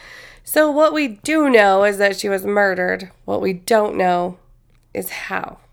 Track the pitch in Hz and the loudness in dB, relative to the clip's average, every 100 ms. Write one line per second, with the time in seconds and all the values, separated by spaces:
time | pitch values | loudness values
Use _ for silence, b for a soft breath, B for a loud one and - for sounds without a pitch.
0 | B B B B - 302 302 294 311 302 | B B B B -4 0 2 4 2 2
1 | 277 202 - 311 285 233 202 190 208 196 | -4 -6 -4 0 4 6 6 4 2 2
2 | 202 196 202 196 196 202 196 185 180 185 | 0 0 -4 -4 -2 0 0 0 -2 -4
3 | 190 _ - 202 190 180 - 220 208 - | -8 _ -8 -4 -4 -6 0 0 2 0
4 | 185 175 180 180 _ _ _ _ _ - | 0 0 -2 -8 _ _ _ _ _ -10
5 | - - - 190 - - _ | -10 -12 -8 -8 -8 -16 _